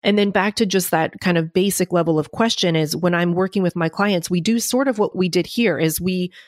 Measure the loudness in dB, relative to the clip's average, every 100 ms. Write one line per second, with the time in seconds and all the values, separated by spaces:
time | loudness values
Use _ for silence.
0 | 2 2 2 2 0 0 0 0 0 0
1 | 0 -2 0 0 0 0 0 0 0 0
2 | 2 0 -2 -2 -2 0 0 0 0 0
3 | 0 0 0 0 0 0 -2 0 -4 0
4 | 0 0 0 -2 0 -2 0 -2 0 0
5 | -2 0 0 0 -2 0 0 2 0 0
6 | -4 -2 -4 -8